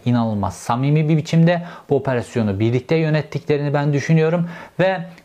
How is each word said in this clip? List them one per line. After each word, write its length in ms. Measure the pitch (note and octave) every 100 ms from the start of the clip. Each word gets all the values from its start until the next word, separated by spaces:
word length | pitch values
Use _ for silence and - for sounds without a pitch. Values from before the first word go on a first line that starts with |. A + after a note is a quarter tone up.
inanılmaz 500 | B2 A#2+ A2+ G#2 F#2+
samimi 540 | - - A#2+ C#3 D3+ D3+
bir 80 | D#3
biçimde 460 | - E3 E3 F3 E3+ - -
bu 60 | C#3
operasyonu 640 | - B2 G#2 B2 G#2 G2
birlikte 360 | A2+ B2 - D#3+
yönettiklerini 760 | D#3+ D#3 D3 D3 - D3 D3
ben 180 | C#3+ D3
düşünüyorum. 560 | C#3+ - D#3+ D#3+ F3 E3+ - - -
Ve 180 | F#3 F#3 E3+ -